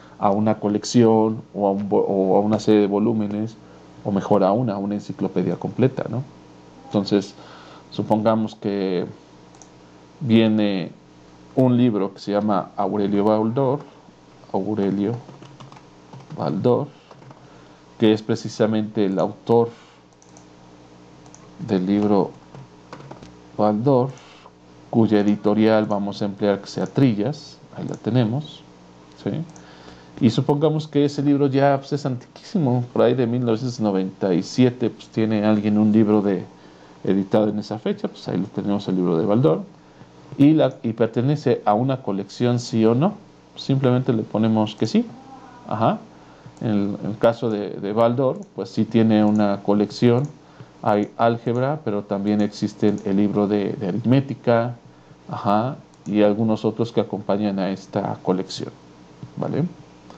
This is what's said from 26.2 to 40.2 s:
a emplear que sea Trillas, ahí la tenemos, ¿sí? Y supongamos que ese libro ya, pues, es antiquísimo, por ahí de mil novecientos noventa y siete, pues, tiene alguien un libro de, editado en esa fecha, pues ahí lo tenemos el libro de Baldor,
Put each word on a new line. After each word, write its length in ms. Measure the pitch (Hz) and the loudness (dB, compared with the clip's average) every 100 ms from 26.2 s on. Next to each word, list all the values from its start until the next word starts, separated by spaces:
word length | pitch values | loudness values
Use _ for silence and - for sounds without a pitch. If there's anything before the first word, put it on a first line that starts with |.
a 40 | 104 | -8
emplear 340 | 98 104 98 | -2 0 0
que 80 | - | -4
sea 180 | - 92 | -8 -4
Trillas, 720 | - 139 101 107 151 - - - - | 2 2 2 -2 -6 -12 -20 -20 -14
ahí 100 | - | -10
la 80 | - | -8
tenemos, 680 | 110 120 110 127 151 - - - - - - - | -2 0 0 -2 -8 -16 -20 -20 -20 -20 -20 -12
¿sí? 80 | - 104 170 - - - - - - - | -8 -6 -8 -14 -20 -20 -20 -20 -20 0
Y 100 | 117 | 0
supongamos 580 | 113 135 147 151 156 156 | 2 0 2 2 0 -2
que 160 | 143 | 0
ese 180 | 143 147 | 0 0
libro 240 | 143 143 143 | 0 2 2
ya, 300 | 135 139 139 | 2 2 2
pues, 140 | 139 | -2
es 140 | 147 143 | -6 -4
antiquísimo, 800 | 123 - - - 202 139 123 120 | -8 -10 -20 -8 -2 0 0 -2
por 100 | - | 2
ahí 120 | 113 | 2
de 120 | 131 117 | 2 0
mil 180 | 123 | 0
novecientos 340 | 120 113 127 120 | 0 -2 -2 -2
noventa 560 | 110 95 95 - 98 | 0 0 -2 -4 0
y 80 | 85 | 0
siete, 480 | - - 127 123 113 | 0 2 2 2 -4
pues, 180 | - - | -6 -8
tiene 360 | - 110 110 | -4 -2 0
alguien 340 | 104 107 104 107 | 2 2 2 2
un 140 | 107 | 4
libro 300 | 107 107 107 | 4 4 4
de, 220 | 101 95 - - - - - - | 2 -2 -6 -18 -20 -20 -20 -8
editado 440 | - 98 95 113 107 | -2 -2 0 0 0
en 100 | 104 | -2
esa 200 | 101 107 | -6 -6
fecha, 300 | 196 208 208 | -6 -4 -6
pues 180 | - - | -10 -6
ahí 80 | 92 | -6
lo 100 | 95 | -4
tenemos 420 | - 101 101 104 | -6 -4 -4 -2
el 80 | 92 | -2
libro 200 | 90 82 | 0 0
de 100 | 98 | 2
Baldor, 360 | 107 151 175 196 - - - - - | 2 2 0 -4 -18 -20 -20 -20 -20